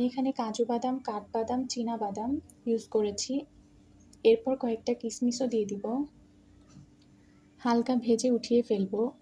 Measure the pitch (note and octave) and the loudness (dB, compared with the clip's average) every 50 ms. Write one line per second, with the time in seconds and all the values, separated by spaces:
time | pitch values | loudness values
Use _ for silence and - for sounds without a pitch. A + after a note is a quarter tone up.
0 | B3 B3 B3 C4+ B3+ C4+ C4+ - A#3 A3 G#3+ - A#3 A3+ A#3+ A#3 B3 B3+ B3+ C4+ | 0 0 0 0 -2 -2 0 -2 -2 -4 0 0 0 0 0 0 0 -2 -4 -2
1 | - - G#3+ G#3 G3+ - - A3+ A3+ A3+ A#3+ B3+ C4 B3+ - B3 A3+ A3+ A#3 A3 | -4 -4 -6 -6 -8 -6 -4 -4 -2 -2 -2 -4 -2 -4 -4 -6 -4 -4 -4 -4
2 | A3 G3+ G3 G#3 A3 B3 C#4 D4+ - - - - - A#3+ A3+ A3+ A3 - - A3 | -4 -4 -4 -4 -4 -4 -4 -4 -6 -10 -20 -10 -2 -2 -2 -2 -2 -2 0 0
3 | G#3 G#3 G3+ G3+ - - B3+ C#4 - - _ - - - - - - - - - | 0 0 -2 -4 -6 -4 -4 -4 -4 -6 _ -20 -20 -20 -20 -20 -20 -20 -20 -20
4 | - - - - - A3 A3+ A3+ - C4 C4 C4 - A#3+ A3+ A3+ - - A#3+ A#3+ | -20 -20 -10 2 4 6 6 6 4 -2 -2 0 0 -4 -4 -2 -2 -4 -4 -4
5 | - A3+ - - B3 A#3+ A#3+ - C4 A#3+ A#3 A3 G#3 G3 G3+ G3+ G3+ G#3+ A#3 C4+ | -4 -8 -6 -2 0 0 0 0 -2 0 0 0 0 0 -4 -6 -4 -4 -4 -4
6 | D4 D4 - - - - - - - - - - - - - - - - _ _ | -4 -6 -8 -20 -20 -20 -20 -20 -20 -20 -20 -20 -20 -20 -20 -20 -20 -20 _ _
7 | _ _ - _ - - - - _ _ _ - - A#3+ A#3 A#3 A#3 - B3+ A#3+ | _ _ -20 _ -20 -20 -20 -20 _ _ _ -6 0 2 2 2 4 2 2 0
8 | A#3 A3+ A3+ A3 - B3+ B3 A3+ A#3+ - A#3 A#3+ A#3+ - A3 G3 G3 F#3 - G3+ | 4 2 2 4 4 2 2 2 2 4 4 4 4 4 2 0 0 0 0 0
9 | A3+ C4 - - | -2 -2 -2 -8